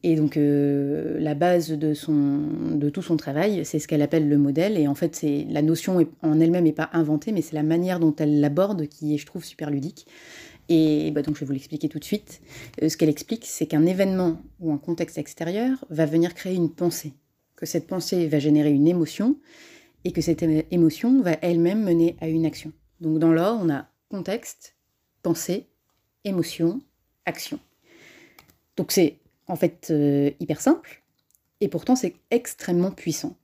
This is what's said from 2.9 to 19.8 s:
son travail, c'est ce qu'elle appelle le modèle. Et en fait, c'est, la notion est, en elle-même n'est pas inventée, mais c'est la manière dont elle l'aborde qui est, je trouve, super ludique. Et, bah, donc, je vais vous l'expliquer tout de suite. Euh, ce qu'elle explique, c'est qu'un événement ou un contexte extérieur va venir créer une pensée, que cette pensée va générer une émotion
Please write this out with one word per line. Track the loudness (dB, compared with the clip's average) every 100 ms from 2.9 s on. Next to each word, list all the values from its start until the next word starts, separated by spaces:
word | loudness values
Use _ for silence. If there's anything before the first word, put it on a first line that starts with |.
| -4
son | -2 -2
travail, | 0 -2 0 0 -2
c'est | -6
ce | -2
qu'elle | 0
appelle | 2 2 4
le | 4
modèle. | 4 2 0 2
Et | 0
en |
fait, | 0 -2
c'est, | -2 -2 -2 -2
la | 0
notion | 0 0 0 2
est, | 0 0
en | 0 4
elle-même | 4 4
n'est | 2
pas | 0 -2
inventée, | 0 2 0 0
mais | -4
c'est | -4
la | -2
manière | 0 2 0 2
dont | 2 2
elle | 2 2
l'aborde | 2 2 0 -2 -6
qui | -6 -4
est, | -4
je | -6
trouve, | -16
super | -16 -10 -6
ludique. | -4 -6 -12 -20 -20 -20 -20 -20 -20 0
Et, | 2 4 2 0
bah, | -4
donc, | -4
je | -6
vais | -4
vous |
l'expliquer | -6 -8 -8 -6
tout | -8
de |
suite. | -6 -6 -6 -20 -20 -20 -18 -4
Euh, | -4
ce | 2
qu'elle | 0
explique, | 0 -6 -10
c'est | -8 -8 -2
qu'un | 2
événement | 2 2 0 2 -2 -2 -12 _
ou | -6
un | -4
contexte | -4 -6 -6 -8
extérieur | -12 -8 -6 -4 -2 -4 -6
va | -2 2
venir | 2 0
créer | -2 -6
une | -2 -2
pensée, | 0 -4 -4 -12 -18 _ _ _
que | _ -6
cette | -6 -4
pensée | -8 -2 -2 0
va | 2
générer | 4 4 4
une | 4 4
émotion | 4 -2 0 0 0 _ -20 -20 -20